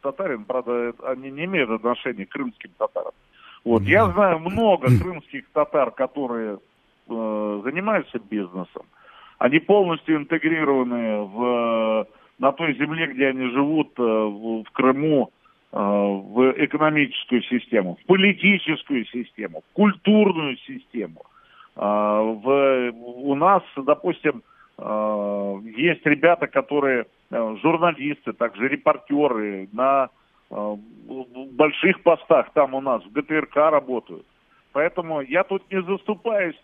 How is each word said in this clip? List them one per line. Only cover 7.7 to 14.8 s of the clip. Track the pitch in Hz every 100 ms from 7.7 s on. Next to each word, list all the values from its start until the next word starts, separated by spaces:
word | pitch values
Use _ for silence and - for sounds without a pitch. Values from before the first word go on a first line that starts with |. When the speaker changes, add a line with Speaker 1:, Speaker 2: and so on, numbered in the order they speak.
| 165 208 196 - 117
Speaker 1:
бизнесом. | 101 107 90 92 87 - - _ - - - -
Они | 123 156
полностью | 175 208 180 160 - 156
интегрированы | 139 160 160 165 143 135 123 120 113 104
в, | 101 107 123 120 117 113 110 110 104 _ _ -
на | 139
той | 139 165
земле, | 123 151 160 160
где | 127 135
они | 131 127
живут, | 127 143 156 143 -
э, |
в, | 117 110 107 101 113 113
в | 107
Крыму, | -